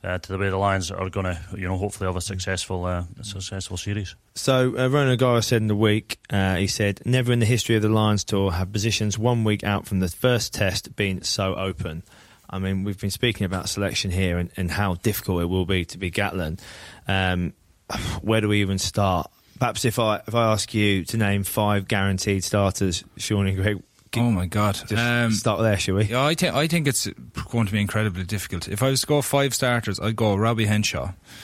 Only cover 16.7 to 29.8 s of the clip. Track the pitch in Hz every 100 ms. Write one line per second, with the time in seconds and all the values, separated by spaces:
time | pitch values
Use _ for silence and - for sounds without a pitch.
16.7 | - - - - 95 92 90 87 - _
17.7 | _ - - - - - 110 104 104 98
18.7 | 95 - - 98 87 - _ _ - 120
19.7 | 101 120 110 110 104 - 117 113 107 -
20.7 | 110 104 98 - 113 104 101 95 - 104
21.7 | 104 92 104 98 92 - 98 87 104 98
22.7 | - 95 82 - - - 104 98 95 98
23.7 | 104 - _ _ 117 120 98 90 104 104
24.7 | 95 - 113 120 120 117 110 117 95 110
25.7 | 98 - 95 104 120 143 165 180 123 160
26.7 | 170 139 127 - - - - - 117 101
27.7 | 104 101 110 107 90 90 104 - 87 90
28.7 | 98 131 135 - 147 135 139 139 - 127
29.7 | 120